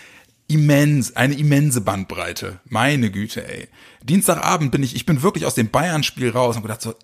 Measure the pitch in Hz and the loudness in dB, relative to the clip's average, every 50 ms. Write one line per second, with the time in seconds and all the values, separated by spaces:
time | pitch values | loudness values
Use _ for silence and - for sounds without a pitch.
0 | - - - - _ _ _ _ _ - 151 156 147 147 143 143 147 147 147 135 | -20 -20 -20 -20 _ _ _ _ _ 0 2 4 4 6 6 6 4 4 4 2
1 | 113 - - 113 127 139 143 139 151 147 143 139 147 147 120 120 95 90 98 98 | 0 -2 -2 0 0 0 0 2 2 4 4 4 4 2 2 0 0 -2 -2 -4
2 | 92 - 82 90 87 87 85 - 98 95 90 - _ - 131 110 123 143 147 131 | -4 -8 -8 -8 -8 -8 -8 -8 -10 -12 -12 -14 _ -6 -2 0 0 2 2 2
3 | 117 104 98 98 107 110 - - - - - - - - _ - - - - _ | 0 0 -2 -4 -8 -8 -8 -10 -10 -10 -10 -12 -14 -16 _ -20 -20 -20 -20 _
4 | - 117 170 196 - 190 165 - - - 185 165 151 123 139 143 139 123 - - | -2 2 2 2 4 2 0 0 0 0 0 2 0 0 0 0 0 -2 -4 -4
5 | - 185 156 123 143 208 - 160 - 139 - 131 113 110 - 131 165 180 160 147 | -2 0 0 2 2 0 0 0 -2 -2 -2 -2 0 0 0 0 0 0 -2 -2
6 | 135 - - - 127 120 107 127 123 120 113 117 101 107 104 - - 113 - _ | -2 -4 -4 -4 -4 -2 0 0 0 0 -2 -4 -6 -8 -8 -8 -10 -10 -12 _